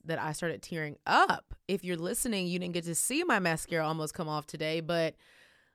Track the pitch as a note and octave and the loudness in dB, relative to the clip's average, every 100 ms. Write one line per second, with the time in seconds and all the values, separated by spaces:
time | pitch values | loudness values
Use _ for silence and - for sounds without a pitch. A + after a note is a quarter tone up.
0 | - E3 D3 D3+ F3 C#3 - E3 D#3 D3 | -4 -2 -2 -2 -4 -4 -6 -4 -4 -4
1 | - G#3+ E4 - - - - F#3+ F3+ F3 | 2 6 6 2 -6 -12 -4 -2 -2 -2
2 | F3 A#3 - G#3 F3+ F3 F3+ F3 E3+ E3 | -2 -2 0 0 0 -2 -2 -2 -2 -2
3 | - - F4+ A3+ F3+ D#3+ - E3+ D#3 D#3+ | 0 0 2 4 4 0 0 0 0 0
4 | D3+ - D#3+ D3+ D3 D3+ D#3 D#3+ D#3+ E3+ | -2 -4 -4 -4 -4 -4 -2 -2 0 2
5 | E3 - - - - _ _ | 0 -2 -14 -20 -20 _ _